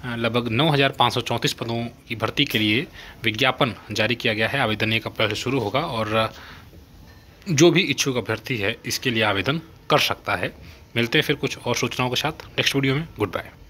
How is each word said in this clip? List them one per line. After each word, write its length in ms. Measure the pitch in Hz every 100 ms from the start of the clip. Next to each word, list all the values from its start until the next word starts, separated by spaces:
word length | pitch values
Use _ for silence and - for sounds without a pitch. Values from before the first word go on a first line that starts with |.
अ, 120 | 123 117
लगभग 320 | 117 117 120
नौ 220 | 110 160
हज़ार 200 | 143 135
पाँच 240 | - 120
सौ 60 | 123
चौंतीस 320 | - 120 151
पदों 340 | - 113 117 120 - -
की 80 | 113
भर्ती 280 | 110 -
के 140 | 139 117
लिए 280 | 107 107 180 - - -
विज्ञापन 500 | 113 107 131 - 139 98 -
जारी 220 | 107 110
किया 200 | 117 123
गया 140 | 107 110
है। 120 | 139
आवेदन 320 | 120 107 110
एक 140 | 113 110
अप्रैल 220 | - 110
से 60 |
शुरू 260 | 107 - 135
होगा 200 | 104 131
और 540 | 160 120 110 110 110 - - - - - - - - - - - -
जो 200 | 143 170
भी 100 | 156
इच्छुक 360 | 190 139 - 123
अभ्यर्थी 400 | 101 110 - 123
है 200 | 98 117 -
इसके 240 | - 135
लिए 120 | 113
आवेदन 380 | 107 98 95 160 - - -
कर 80 | 147
सकता 360 | - - -
है। 200 | 98 110 - - - - 117
मिलते 220 | 117 151
हैं 40 |
फिर 140 | 143 139
कुछ 220 | 131 -
और 180 | - 120
सूचनाओं 340 | 123 - 127
के 60 | 123
साथ 160 | -
नेक्स्ट 420 | - - - -
वीडियो 200 | 139 135
में। 140 | 135 165 -
गुड 140 | 101
बाय। 340 | - - - -